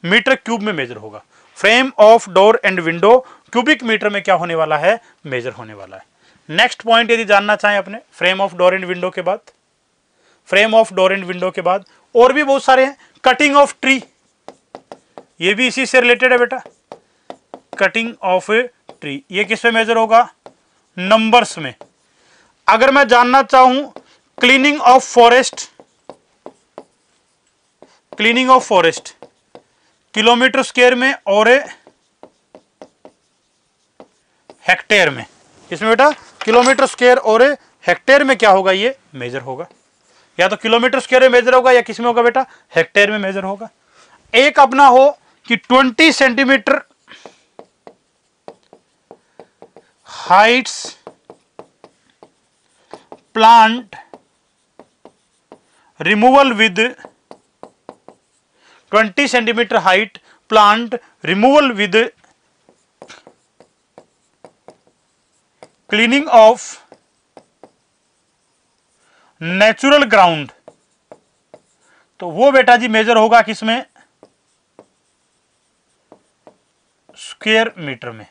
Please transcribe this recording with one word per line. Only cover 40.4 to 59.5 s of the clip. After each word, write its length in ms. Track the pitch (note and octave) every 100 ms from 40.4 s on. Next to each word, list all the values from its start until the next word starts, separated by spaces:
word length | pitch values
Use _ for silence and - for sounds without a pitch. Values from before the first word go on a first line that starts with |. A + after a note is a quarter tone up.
| F#3
तो 80 | G#3+
किलोमीटर 440 | A3 A#3 B3 C4
स्क्वायर 220 | - B3+
में 60 | C4
मेजर 240 | A#3+ A#3+
होगा 180 | B3+ B3+
या 80 | B3
किस 180 | A#3 A3
में 60 | A#3+
होगा 160 | A#3
बेटा? 240 | A#3+ A#3 C4 _ _
हेक्टेयर 360 | - D#3+ - G3+
में 80 | G#3+
मेजर 260 | G3 G3
होगा। 240 | F#3+ G3 A3 _ _ _ _ _ _
एक 260 | A3+ C#4 D4
अपना 260 | C#4 C4 C#4
हो 240 | B3+ C4+ - _ _ -
कि 80 | A#3
ट्वेंटी 560 | _ B3+ C4 A3 D#4+
सेंटीमीटर 680 | C4 C4+ A#3+ C4 C4+ G#3+ C#4 - _ _ - - _ _ _ - _ - _ _ _ _ _ - - _ _ _ _ _ - _ _ - _ - _ _ _ _
हाइट्स 880 | - - F#3 A3 B3 A#3+ - - - - _ _ - _ _ - _ _ _ _ _ _ _ _ _ _ _ _ - _ - _
प्लांट 640 | - A3 A#3 A3 A#3+ B3 - - - _ _ _ _ _ _ _ _ - _ _ _ _ - _ _ _ _
रिमूवल 520 | D#3 G#3 A#3+ C4+ C#4
with 260 | A3 A3 F#3 A#3 B3 - _ _ - _ _ - _ - - _ _ _ _ _ _ _ _ _
ट्वेंटी 340 | G#3 A3 F#3 C#4+
सेंटीमीटर 480 | B3 A3+